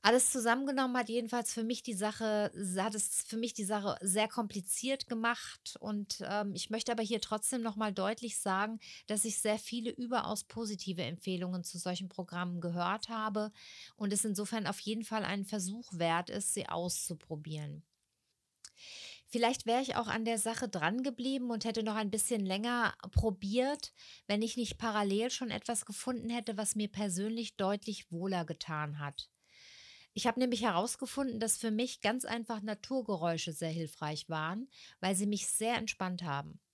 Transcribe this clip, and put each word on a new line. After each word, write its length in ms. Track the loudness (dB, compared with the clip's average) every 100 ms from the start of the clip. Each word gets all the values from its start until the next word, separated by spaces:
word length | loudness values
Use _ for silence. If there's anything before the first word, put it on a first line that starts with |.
Alles 280 | 10 8 8
zusammengenommen 640 | 4 4 4 4 2 2 2
hat 120 | 0
jedenfalls 440 | 0 0 0 0
für 100 | -2
mich 200 | -2 -2
die 100 | -4
Sache, 580 | -2 -2 0 0 2 0 -2 -4 0
hat 160 | 0 0
es 260 | 0 0
für 160 | -2 -2
mich 160 | -2
die 100 | -2
Sache 360 | 0 0 0 0
sehr 260 | 2 4 2
kompliziert 800 | 2 -2 -2 -2 -2 0 -2 -2
gemacht 680 | 0 0 0 -4 -12 -12 -10
und, 440 | -4 -4 -4 -6 -2
ähm, 280 | -2 -2 -4
ich 160 | -4
möchte 200 | -4 -2
aber 120 | 0
hier 180 | 0 0
trotzdem 400 | 0 -2 0 0
noch 140 | -2 -2
mal 180 | -2
deutlich 460 | 0 0 0 -4 -2
sagen, 400 | 0 2 2 -2 -10 -18 -4
dass 200 | 0 0
ich 120 | 2
sehr 220 | 2 2
viele 320 | 0 -4 -4
überaus 520 | -4 0 0 0 -2
positive 600 | -4 -6 -4 -4 -4 -2
Empfehlungen 600 | -2 -4 -4 -2 -2 -4
zu 140 | -4 -6
solchen 320 | -4 -4 -4
Programmen 520 | -8 -6 -2 -2 -2
gehört 480 | -2 2 2 0 -2
habe 420 | -2 0 0 -2 -4 -18 -16 -18 -4
und 160 | 0
es 140 | 2 0
insofern 400 | 0 -2 -2 -2
auf 140 | -2
jeden 240 | -2 -4
Fall 200 | -2 -2
einen 220 | 0 -2 -2
Versuch 480 | -2 -2 -4 -8
wert 380 | 0 4 4 0
ist, 240 | -2 -2 -2
sie 120 | -2
auszuprobieren. 1160 | -2 -2 -2 -4 -6 -8 -8 -6 -6 -6 -10 -14 _ _ _ _ _ _ _ -20 _ -18 -14 -14 -18 _
Vielleicht 400 | 4 4 4 4
wäre 160 | 4
ich 140 | 4 0
auch 100 | 2
an 180 | 0 2
der 140 | 2
Sache 280 | 2 0 -2
dran 360 | 0 2 2
geblieben 480 | -2 -2 0 0 0
und 120 | -2
hätte 200 | 0 0
noch 100 | 0
ein 160 | 0 0
bisschen 340 | 2 2 2
länger 520 | 2 0 2 2 2 0 0
probiert, 840 | 2 4 2 0 2 4 2 -4 _ -20 -20 _
wenn 160 | 2
ich 160 | 2 0
nicht 220 | -2 -2
parallel 500 | 0 2 4 4 2
schon 220 | 0 -2
etwas 340 | -4 -2 -2 -2
gefunden 460 | -6 -4 -2 -2
hätte, 260 | -2 -2 -2
was 160 | 0
mir 140 | 0 -2
persönlich 680 | 0 0 0 0 -2 -4 0
deutlich 560 | 2 2 -2 -8 -6
wohler 340 | -4 0 0 0
getan 520 | -4 -4 -2 -2 -4
hat. 320 | -6 -8 -12 _ _ -20 -20 -20 -20 -20 -14
Ich 140 | -2 0
habe 140 | 2
nämlich 220 | 2 4
herausgefunden, 760 | 4 4 2 -2 -4 -2 -2 0
dass 160 | 0 2
für 160 | 2
mich 300 | 2 0 0
ganz 240 | 0 0 -2
einfach 360 | -4 -2 -4
Naturgeräusche 920 | -2 -6 -2 -2 0 2 2 2 -2
sehr 160 | -2 -2
hilfreich 580 | -2 -4 -4 -4 -4 -2
waren, 420 | -2 0 -2 -6 -12 -20 -2
weil 160 | 0 2
sie 100 | 2
mich 220 | 0 0
sehr 300 | 0 2 0
entspannt 460 | 0 -2 -2 -2
haben. 360 | -2 -2 -2 -12 _